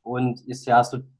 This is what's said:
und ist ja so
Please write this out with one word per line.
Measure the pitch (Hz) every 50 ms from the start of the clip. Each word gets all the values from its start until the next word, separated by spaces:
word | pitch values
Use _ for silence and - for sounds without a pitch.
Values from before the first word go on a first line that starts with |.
| -
und | 117 123 123 127 123 120 - -
ist | - 123 - -
ja | 127 120 120 123
so | - - 127 - - _